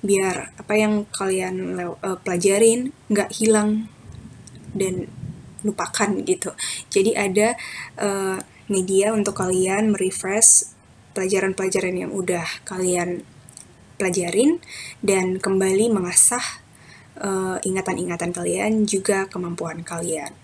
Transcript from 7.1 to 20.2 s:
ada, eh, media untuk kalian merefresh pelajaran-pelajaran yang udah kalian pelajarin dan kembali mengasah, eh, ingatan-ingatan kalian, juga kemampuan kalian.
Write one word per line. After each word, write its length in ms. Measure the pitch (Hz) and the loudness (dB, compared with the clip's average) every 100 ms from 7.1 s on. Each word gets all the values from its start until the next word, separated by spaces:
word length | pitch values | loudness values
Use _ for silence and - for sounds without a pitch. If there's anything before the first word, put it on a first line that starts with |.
ada, 400 | - 202 190 208 - - - - - | 2 0 2 2 0 -8 -12 -14 -6
eh, 400 | 202 196 190 190 - - - | -4 -2 -2 -4 -8 -18 -4
media 460 | 196 185 190 202 | -2 2 2 4
untuk 240 | 220 196 196 | 2 0 0
kalian 560 | 185 185 185 196 220 | 0 2 2 2 2
merefresh 800 | 202 185 - 190 202 226 - - - _ - - | 2 0 -2 -2 4 6 6 2 -10 _ -20 -10
pelajaran-pelajaran 840 | - 190 190 190 190 190 185 180 180 | -4 0 0 0 0 0 0 0 -2
yang 160 | 185 | -4
udah 320 | 196 180 180 165 - - | -4 -2 -2 -4 -8 -10
kalian 580 | 185 185 180 175 175 - - - - - - - - | -4 0 0 -2 -4 -10 -20 -20 -20 -20 -20 -20 -4
pelajarin 640 | 185 175 175 180 269 339 - - - - | -2 -2 -2 4 4 4 -2 -16 -16 -6
dan 380 | 202 190 185 185 | 0 2 2 0
kembali 560 | 190 190 190 190 226 | 0 2 4 4 4
mengasah, 500 | 208 175 180 - 247 - - - - - - - - | 2 0 4 4 2 -6 -10 -18 -20 -20 -20 -20 -10
eh, 360 | 202 190 185 185 | -4 -2 -2 -4
ingatan-ingatan 680 | 190 185 185 185 180 170 170 | -2 -2 -2 -4 -4 -4 -4
kalian, 500 | 175 175 180 208 220 208 | -2 -2 0 2 2 4
juga 400 | 196 190 196 190 | 2 2 0 0
kemampuan 560 | 190 175 170 170 160 165 | -4 -6 -4 -6 -8 -8
kalian. 480 | 170 165 160 | -6 -4 -4